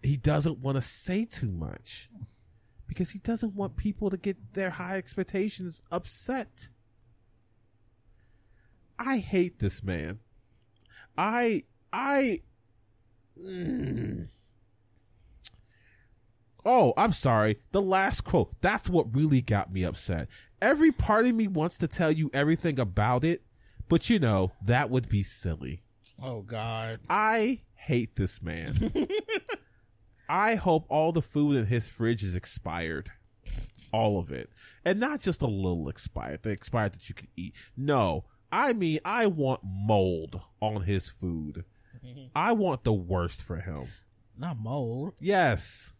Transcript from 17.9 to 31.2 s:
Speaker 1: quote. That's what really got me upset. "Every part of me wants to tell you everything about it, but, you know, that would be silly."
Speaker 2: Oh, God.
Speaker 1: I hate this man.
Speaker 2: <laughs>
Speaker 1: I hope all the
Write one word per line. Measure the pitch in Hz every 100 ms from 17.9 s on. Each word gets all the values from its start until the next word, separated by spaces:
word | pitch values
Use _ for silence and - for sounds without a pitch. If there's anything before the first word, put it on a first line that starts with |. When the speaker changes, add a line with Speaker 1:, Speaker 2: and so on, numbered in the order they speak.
| 185 190 -
Speaker 1:
quote. | - 170 107 -
That's | 180 220 -
what | 180 113
really | 123 156 135
got | 120 104 98
me | 95
upset. | 87 - - 85 - - - _
"Every | 220 294 320
part | - - 233 247
of |
me | 226 214
wants | 175 165 -
to | 160
tell | - 160
you | 156 151
everything | 139 147 165 170 135
about | 110 95 107 123
it, | 156 170 _ _ - - -
but, | 170 -
you | 226
know, | 127 101 92 -
that | 98 123 139
would | 123 110
be | 101
silly." | 95 - 90 78 65 80 _ _ - -
Speaker 2:
Oh, | 131 117
God. | 98 113 113 113 113 113 -
Speaker 1:
I | 180 214 226 220 254 -
hate | _ - 123 113 -
this | 95 -
man. | 85 82 82 - -
Speaker 2:
<laughs> | - 381 415 427 427 - 466 _ _ _ _ _ _ -
Speaker 1:
I | 165 214
hope | 220 180 160 -
all | 151 160
the | 170